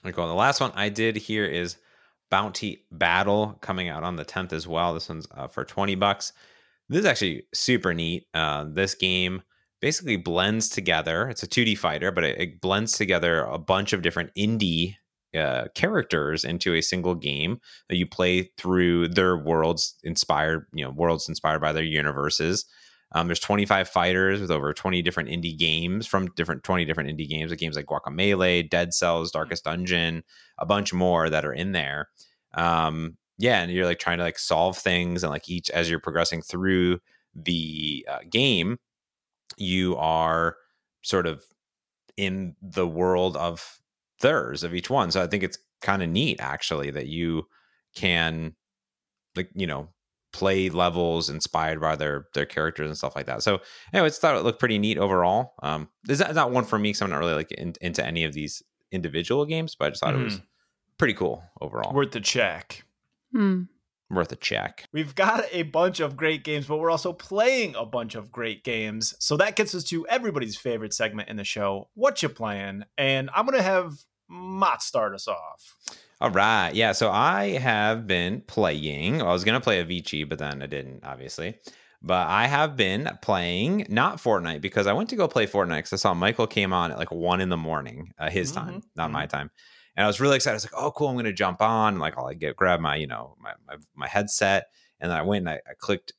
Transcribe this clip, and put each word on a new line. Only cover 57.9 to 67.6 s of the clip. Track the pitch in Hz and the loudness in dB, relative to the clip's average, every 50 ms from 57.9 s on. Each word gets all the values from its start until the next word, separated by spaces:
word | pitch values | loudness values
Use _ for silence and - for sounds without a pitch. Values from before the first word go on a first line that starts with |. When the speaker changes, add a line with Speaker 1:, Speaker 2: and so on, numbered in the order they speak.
| - - 58 | -2 -2 -4
Speaker 1:
any | 65 82 85 82 | -2 0 -2 -2
of | 76 71 | -2 -2
these | 76 73 73 - - _ _ _ _ _ _ | -6 -6 -6 -8 -12 _ _ _ _ _ _
individual | - 92 85 85 69 82 85 - 117 139 147 | -6 -4 -4 -2 -4 -4 -2 0 0 0 0
games, | 151 160 160 160 156 - | 0 -2 -4 -4 -6 -6
but | _ 147 | _ -4
I | 151 | -2
just | - - - | -2 0 -2
thought | 135 139 | 0 0
it | 135 123 | 0 -2
was | 113 101 | -2 -6
Speaker 2:
Mm-hmm. | 92 - _ _ _ _ _ _ _ _ _ _ - | -8 -12 _ _ _ _ _ _ _ _ _ _ 0
Speaker 1:
pretty | 165 127 98 | 2 2 2
cool | - 95 78 57 - - - _ - | 0 -2 -2 -2 -4 -12 -20 _ -10
overall. | - 73 53 57 53 50 131 | -10 -8 -4 -4 -4 0 2
Speaker 2:
Worth | 139 139 135 | 0 0 0
the | - 117 | -2 -4
check. | 98 - - 127 110 95 80 82 - _ - - _ _ _ _ _ _ _ _ _ _ | -2 0 2 2 2 2 0 -4 -10 _ -18 -18 _ _ _ _ _ _ _ _ _ _
Speaker 3:
Hmm. | 254 233 208 196 190 185 180 - _ _ _ _ _ _ _ _ | 0 2 4 4 4 2 -2 -6 _ _ _ _ _ _ _ _
Speaker 1:
Worth | - 92 85 - | 0 0 0 0
a | - | -4
check. | - - - - 52 50 - - - - - | -8 -4 -2 -2 -2 -2 -4 -8 -12 -20 -8
Speaker 2:
We've | - 151 156 143 135 | -6 -6 -6 -4 0
got | - 190 202 226 220 220 185 | 2 4 4 4 2 -2 -2
a | 175 175 165 | -2 -4 -4
bunch | 151 139 156 175 185 180 - | 0 2 4 4 4 2 0
of | 160 143 139 | -2 -2 -2
great | 131 160 156 160 147 - | 0 0 0 0 0 -2
games, | 151 151 147 139 | -4 -4 -4 -2
but | 135 151 | -2 -2
we're | 156 160 165 | 0 2 2
also | 165 156 - 180 170 | 2 2 0 -4 -6
playing | - - - 190 202 220 247 269 254 | -6 -10 -4 0 4 4 6 6 4